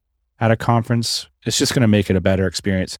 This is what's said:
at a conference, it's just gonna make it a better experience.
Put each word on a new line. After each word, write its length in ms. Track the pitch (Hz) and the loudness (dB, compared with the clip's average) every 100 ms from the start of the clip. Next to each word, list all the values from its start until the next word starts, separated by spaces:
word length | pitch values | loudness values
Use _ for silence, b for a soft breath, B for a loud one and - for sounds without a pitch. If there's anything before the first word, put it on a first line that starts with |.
| _ _ _ - | _ _ _ -2
at 100 | 113 | 0
a 60 | 113 | 0
conference, 720 | - 117 113 120 117 - - _ - | 0 0 0 -2 -2 -6 -10 _ -6
it's 100 | - | -2
just 160 | 135 | 0
gonna 160 | 143 113 | 2 4
make 220 | 104 98 | 4 2
it 60 | 92 | 0
a 40 | |
better 260 | 95 95 95 | 2 0 0
experience. 520 | - 101 95 92 - | -4 -4 -2 -4 -8